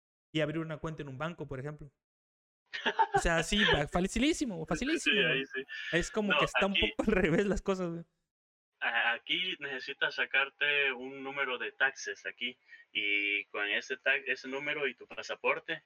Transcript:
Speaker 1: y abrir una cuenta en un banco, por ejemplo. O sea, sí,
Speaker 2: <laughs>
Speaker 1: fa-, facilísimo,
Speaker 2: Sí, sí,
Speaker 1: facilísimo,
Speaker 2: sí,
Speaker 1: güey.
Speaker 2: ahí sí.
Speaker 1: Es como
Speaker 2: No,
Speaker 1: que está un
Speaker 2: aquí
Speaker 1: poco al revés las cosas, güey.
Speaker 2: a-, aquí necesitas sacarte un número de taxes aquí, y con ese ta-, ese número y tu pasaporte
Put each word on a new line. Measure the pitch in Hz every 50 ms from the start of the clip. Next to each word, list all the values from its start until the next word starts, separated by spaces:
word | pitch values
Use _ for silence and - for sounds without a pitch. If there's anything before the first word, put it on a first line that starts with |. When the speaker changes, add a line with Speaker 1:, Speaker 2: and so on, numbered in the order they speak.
| _ _ _ _ _ _
Speaker 1:
y | - 156
abrir | 151 143 156 165
una | 160 160 156 139
cuenta | - 160 156 147
en | 147 139
un | 131 127
banco, | 151 165 175 - 151 139
por | 143 127
ejemplo. | 127 147 151 147 151 139 _ _ _ _ _ _ _ _ _ _ _ _ _ _ _ - - - - - - - 403 415 -
O | 196
sea, | - 175 165 165
sí, | 156 - 208 208
Speaker 2:
<laughs> | 208 - - - 147
Speaker 1:
fa-, | -
facilísimo, | - 180 180 190 - 226 247 302 349 - 311 240 185
Speaker 2:
Sí, | 160
sí, | 160 -
Speaker 1:
facilísimo, | 175 156 247 277 330 302 - 285 -
Speaker 2:
sí, | -
Speaker 1:
güey. | - 254 - 269
Speaker 2:
ahí | 135
sí. | - - 392 - - - - - -
Speaker 1:
Es | - 170 - -
como | - 220 214 196
Speaker 2:
No, | 185 147
Speaker 1:
que | -
está | - - - 196
un | 196
Speaker 2:
aquí | 196 - - - -
Speaker 1:
poco | - - 214
al | 196
revés | 185 185 160 160 - 202
las | 208 180 196
cosas, | - 196 190 185 180 170
güey. | 170 170 165 _ _ _ _ _ _ _ _ _ _ _ _ _ _ -
Speaker 2:
a-, | - 247 240 233 226 - -
aquí | 117 - - 151 175 185 185 175 -
necesitas | 151 139 135 127 - 151 139 - 160 151 -
sacarte | - 127 120 - 139 139 139 - - 143 147 147 143 143 139
un | 131 123 127 135 139 139
número | 135 135 139 143 139 131 123 117
de | 117 104
taxes | - - 139 135 - - - 104 101 - -
aquí, | 95 95 - 120 123 123 _ _ - - - - _
y | - 107 104 104 101 104 104 101 101 101 101
con | _ - 107 104 104
ese | 104 113 - - 135 -
ta-, | - 135 135
ese | 139 135 135 127 - - 131
número | 131 139 147 147 147 156 143 131
y | 120
tu | - 104
pasaporte | - - - - - - - - - 143 160 - - 160 151 _